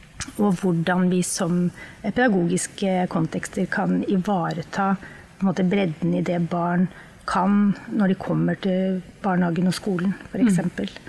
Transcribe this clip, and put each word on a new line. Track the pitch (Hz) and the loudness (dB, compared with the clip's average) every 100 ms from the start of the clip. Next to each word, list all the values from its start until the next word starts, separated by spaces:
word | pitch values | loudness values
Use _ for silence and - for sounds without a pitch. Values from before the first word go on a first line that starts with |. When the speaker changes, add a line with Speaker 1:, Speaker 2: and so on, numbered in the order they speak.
| - - - - | -18 -14 -8 0
Speaker 1:
og | 208 175 | 2 2
hvordan | 190 165 175 180 180 | 2 2 2 2 2
vi | 185 | 2
som, | - - 170 175 175 - - - | 0 -2 0 2 0 -4 -14 -10
eh, | 208 | -4
pedagogiske | 254 254 190 170 180 - - 196 185 180 | 2 2 4 2 0 -4 -4 0 0 0
kontekster | 175 160 185 - 202 180 | 0 -2 -4 -6 -4 -2
kan | 208 180 180 | 0 0 0
ivareta, | - 190 190 185 160 160 - - 196 190 - - - - | 0 0 0 0 -2 -4 -6 -2 0 -2 -6 -20 -20 -2
på | |
en | 190 | -2
måte, | 180 180 | 2 2
bredden | 202 180 151 170 | 2 0 -2 -2
i | 175 | 0
det | 170 175 165 | 0 -2 -2
barn | 175 175 180 180 - - - - | -2 0 2 0 -4 -20 -14 -4
kan | 190 190 202 202 - - | 0 2 4 4 0 -4
når | 220 190 | 0 2
de | 190 | 0
kommer | - 160 170 170 | -2 0 0 0
til | 190 185 190 185 - - | -2 0 0 -2 -8 -6
barnehagen | 202 180 175 165 180 | -2 0 0 2 0
og | |
skolen, | - 208 175 190 170 - | 0 -2 -2 -2 -4 -6
for | - | 0
Speaker 2:
Mm. | 233 | 2
Speaker 1:
eksempel. | 170 175 - 202 - | 4 0 -4 -8 -10